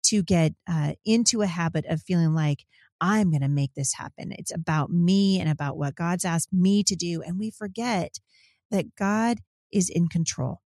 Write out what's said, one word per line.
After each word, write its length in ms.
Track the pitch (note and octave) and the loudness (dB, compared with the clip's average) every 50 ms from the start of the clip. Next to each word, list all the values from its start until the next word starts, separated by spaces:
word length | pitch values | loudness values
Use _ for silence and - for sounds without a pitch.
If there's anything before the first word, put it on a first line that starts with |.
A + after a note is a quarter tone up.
| - - | 0 2
to 160 | - G#3 F#3 | 2 2 2
get, 320 | - F#3+ E3+ D#3+ D#3 D#3+ _ _ - | 2 2 4 4 2 0 _ _ -4
uh, 280 | E3+ D#3+ D3+ D3 D#3 - _ | -2 -2 -2 -2 -4 -6 _
into 360 | G#3 A3 A#3 A#3+ - - A3 | 0 2 2 2 2 2 0
a 60 | G#3 F#3+ | 0 -2
habit 380 | E3 F3 E3+ E3 E3 D#3+ D3+ | 0 -2 -2 -2 -2 -2 -2
of 160 | - D#3+ D#3 | -2 -4 -4
feeling 320 | - - F#3 E3+ E3 D#3+ D#3 | -2 0 2 2 4 4 2
like, 320 | D#3+ D#3 D3 C#3+ - - _ _ _ _ _ _ _ E3 | 2 2 0 0 -2 -6 _ _ _ _ _ _ _ 0
"I'm 280 | F3+ G#3 G#3+ G#3+ F3+ | 2 2 2 2 2
gonna 180 | D#3 D3 C#3 C3+ | 2 2 2 2
make 240 | C#3+ C#3+ C#3 C3+ _ | 2 0 0 -2 _
this 200 | - C3+ - - | -6 -6 -6 -4
happen. 380 | - - - - - - - | -6 -10 -14 -12 -12 -12 -12
It's 220 | - - F3 - - | -10 -10 -10 -8 -8
about 380 | E3+ E3 - D#3+ D#3 C#3+ - | -6 -4 -2 0 0 0 0
me 480 | - F3 E3+ F3 F#3+ G3 G3+ G3 F#3+ F#3 | 2 2 4 4 4 4 4 4 2 2
and 100 | E3+ D#3 | 2 0
about 260 | D3+ D#3 D3 C#3+ C3+ | -2 0 -2 -6 -4
what 200 | - C#3+ C#3+ - | -4 -4 -4 -4
God's 300 | - E3+ E3+ F3+ F3 - | -4 -4 -2 -2 -2 -2
asked 280 | F#3 E3 E3 - _ - | -2 -2 -2 -2 _ 0
me 300 | F#3 F3 F#3+ G3+ G#3 G3+ | 2 4 4 4 4 2
to 120 | - G3 | 0 -2
do." 260 | E3 F3 F3 E3+ E3 | -2 -4 -4 -4 -4
And 180 | - - F3 F#3+ | -6 -6 -6 -6
we 100 | G#3+ A3 | -6 -8
forget 680 | - - G#3+ G3+ F#3+ - A#3 B3 A#3 F#3 E3+ - _ - _ _ _ _ _ _ _ _ _ _ | -8 -8 -12 -10 -8 -6 -4 -2 0 -2 -2 -4 _ -16 _ _ _ _ _ _ _ _ _ _
that 260 | - G3 - - _ | -2 -2 -2 -4 _
God 460 | - G3+ G3 G#3 A3 A3+ A#3 A#3+ G#3+ - _ _ _ _ _ | -4 -2 0 0 0 0 0 -2 -2 -6 _ _ _ _ _
is 180 | - - F3+ - | 0 0 0 2
in 180 | - E3+ E3+ E3 | 2 0 0 2
control. 540 | - E3+ E3 - - - C3 B2+ - - _ _ | 0 -2 -2 -2 -2 -4 -4 -4 -4 -8 _ _